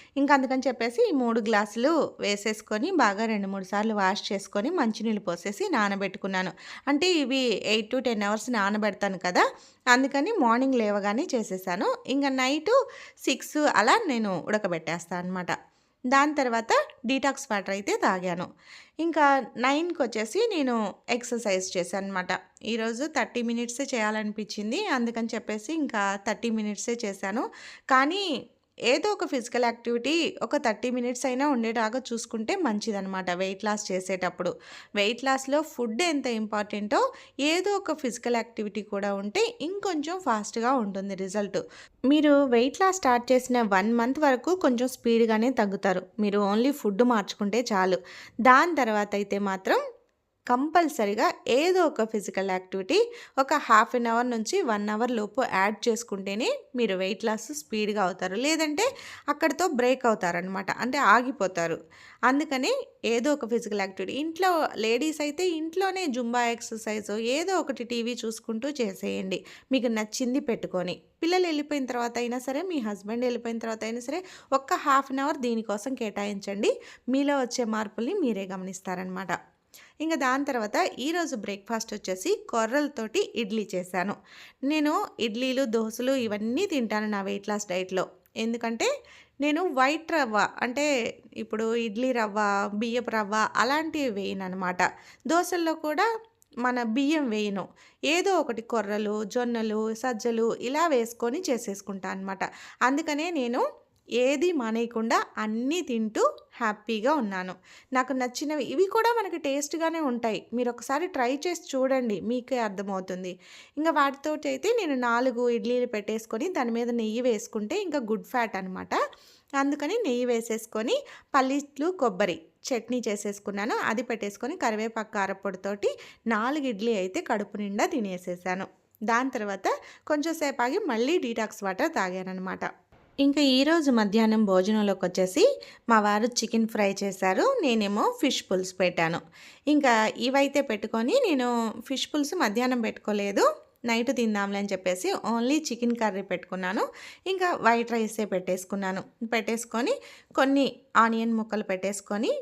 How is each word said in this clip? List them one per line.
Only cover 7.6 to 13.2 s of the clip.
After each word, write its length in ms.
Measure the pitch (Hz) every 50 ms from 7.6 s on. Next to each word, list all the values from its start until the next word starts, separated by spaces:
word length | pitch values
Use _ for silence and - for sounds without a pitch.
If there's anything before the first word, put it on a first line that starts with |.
| - - 214
ఎయిట్ 180 | 226 220 220 -
to 60 | 262 240 254
టెన్ 180 | 233 208 208 202
అవర్స్ 200 | 214 220 - 262 247 214
నానబెడతాను 600 | 196 196 208 233 214 208 190 - 202 196 190 175 - 180
కదా, 180 | 180 294 403 539 - - - - - _ _ 254 247
అందుకని 360 | 254 269 277 - 277 285 403 466 392 262
మార్నింగ్ 360 | 226 226 240 269 269 262 240 220
లేవగానే 420 | 208 202 208 190 208 208 240 349 370 285
చేసేసాను. 540 | 233 214 - 185 185 185 190 175 190 294 466 508 - - - 254
ఇంకా 160 | 277 277 277 262 262
నైట్ 320 | 254 262 285 311 302 403 466 539 494 - - - - - - -